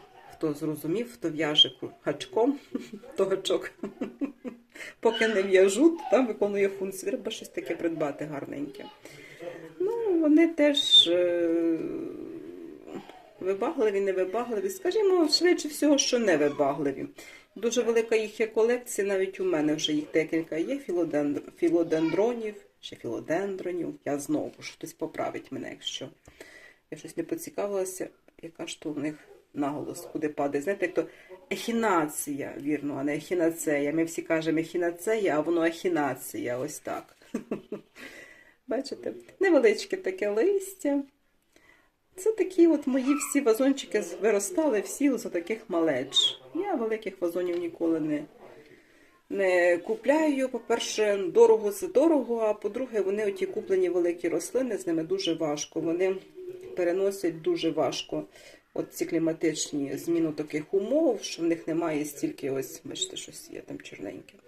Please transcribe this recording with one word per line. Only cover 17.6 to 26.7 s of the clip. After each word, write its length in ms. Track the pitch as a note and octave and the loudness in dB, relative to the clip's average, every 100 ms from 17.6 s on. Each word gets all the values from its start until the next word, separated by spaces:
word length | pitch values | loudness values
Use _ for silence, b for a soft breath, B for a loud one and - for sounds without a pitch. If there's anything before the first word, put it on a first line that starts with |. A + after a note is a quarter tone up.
| A3+ B3 | 0 2
велика 340 | A3+ A3+ A3+ A3 | 2 2 2 2
їх 240 | G#3+ - | 0 -2
є 60 | A3 | -2
колекція, 600 | A3+ A3+ B3 - - G3 | 2 2 2 -2 -2 0
навіть 340 | G3 F#3+ - | 0 -2 -2
у 40 | |
мене 300 | F#3 D#3 D3+ | 0 2 2
вже 180 | D3+ D#3 | 2 0
їх 120 | D3+ - | -2 0
декілька 440 | D#3+ D#3 D#3+ D#3+ D#3 | 0 2 0 -2 -4
є, 220 | G3+ C#4+ | -2 -4
філодендр-, 720 | A#3+ F3 E3 D3 D3 C#3+ - - | -2 -2 0 0 0 -2 -8 0
філодендронів, 1000 | E3+ E3+ E3 D#3+ D#3+ E3+ A#3 A#3+ G#3+ G#3 - _ | 2 4 2 2 2 2 2 0 -6 -10 -18 _
чи 160 | - - | -18 -10
філодендронів. 960 | A#2+ A2 - E3 G3+ F#3 F3+ F3 D3 D3+ | -8 -6 -2 -2 -2 -6 -6 -4 -6 -6
Я 140 | C3+ C#3+ | -4 -4
знову 340 | C#3+ C#3+ F#2 - | -2 -2 -2 -10
ж, 120 | - | -16
хтось 200 | - D#3 | -14 -14
поправить 600 | - D#3+ - - - - | -10 -8 -4 -6 -6 -10
мене, 180 | C3 - | -10 -10
якщо 380 | - - - C3+ - B B B B B | -10 -10 -10 -12 -16 B B B B B